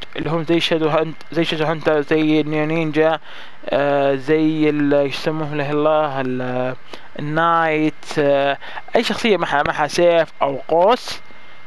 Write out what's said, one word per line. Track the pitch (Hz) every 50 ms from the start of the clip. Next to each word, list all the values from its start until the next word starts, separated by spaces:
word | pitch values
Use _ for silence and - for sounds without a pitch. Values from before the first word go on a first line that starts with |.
| - - -
اللي | - - 147
هم | 160 170 160
زي | 151 170 165
شادو | 160 - 175 160 160 151
هانت، | 151 156 160 160 147 - - -
زي | 147 165 165
شادو | - 170 156 156
هانتر، | 147 165 156 147 165 156 151
زي | 143 - 160 156 156 156 156 156
النيو | 147 147 156 151 151
نينجا، | 156 160 170 160 156 147 156 156 160 160 151 - - - - - - - - - -
آه، | - 131 139 143 143 143 139 139 139
زي | 135 127 139 156 160 156 156 160 156 151 151
ال-، | 147 151 147 143 143
ايش | 143 143 135 131
يسموه | - - 165 156 156 156 143 151
له | 151 143 139
الله، | 151 147 147 156 156 151 156 147 135 135
ال-، | 131 127 127 123 127 127 123 127 127 127 127 - - - - - - - - -
النايت، | 147 147 151 160 165 170 170 165 165 160 156 156 156 156 151 - - - - 160
آه، | 147 143 143 139 139 139 139 - - - - - - - -
اي | 208 240
شخصية | - 202 - - 233 196 170
معها، | 170 - 147 143 147 160
معها | 156 - 151 143
سيف | - - 175 175 170 170 156 - - -
او | - 139 139 127 - -
قوس، | 156 165 175 202 247 233 - - - - - - - - - - - - -